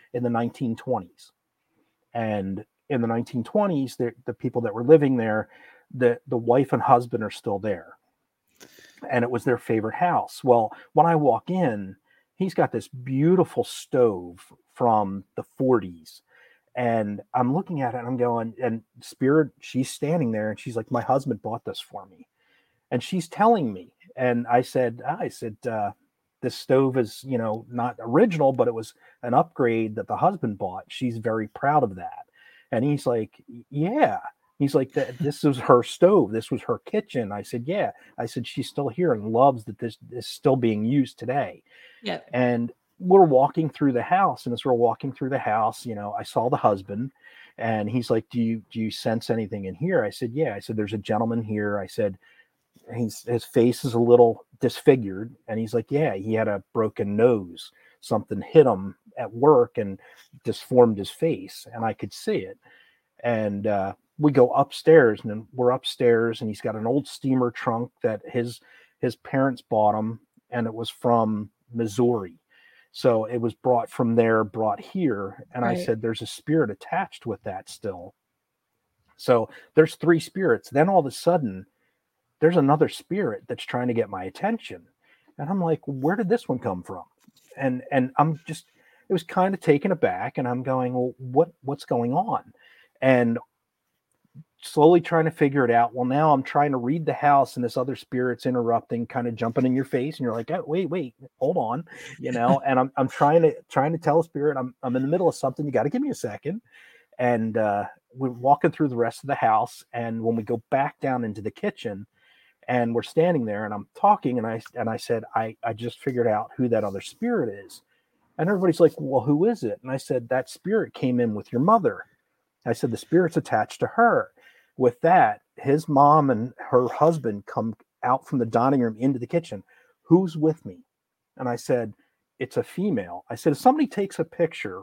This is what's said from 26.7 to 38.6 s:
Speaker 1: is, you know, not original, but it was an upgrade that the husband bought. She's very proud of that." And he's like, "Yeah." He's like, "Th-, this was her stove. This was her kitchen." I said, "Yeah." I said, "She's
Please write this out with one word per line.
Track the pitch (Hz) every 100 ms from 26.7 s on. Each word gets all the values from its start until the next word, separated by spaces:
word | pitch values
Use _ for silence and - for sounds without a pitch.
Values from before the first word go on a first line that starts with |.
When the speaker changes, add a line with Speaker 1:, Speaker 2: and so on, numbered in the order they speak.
| 131 135 127
Speaker 1:
is, | 110 -
you | 135 127
know, | 113 107 113
not | 120 120 -
original, | 113 135 226 165 139
but | 127 120
it |
was | 113 110 _ _ _
an | 120 127
upgrade | 165 - 123 113 110 107
that | 98
the | 104
husband | 160 196 120 101
bought. | 98 92 -
She's | - 127 113
very | 110 110 107
proud | - 139 151
of | 120 90
that." | 87 - - _ _ _ _
And | 117
he's | 135 147 139
like, | 120 107 _ - 120 -
"Yeah." | 147 165 277 247 98 - _ _ _
He's | 139 147
like, | 131
"Th-, | - 131 127
this | 139 151
was | 151 127
her | - 123
stove. | 117 - 175 202 104
This | 110 -
was | 123
her | - 98
kitchen." | - 214 220 135 104
I | 101
said, | 104 120 123
"Yeah." | 202 127 - _ -
I | 120
said, | - 117
"She's | -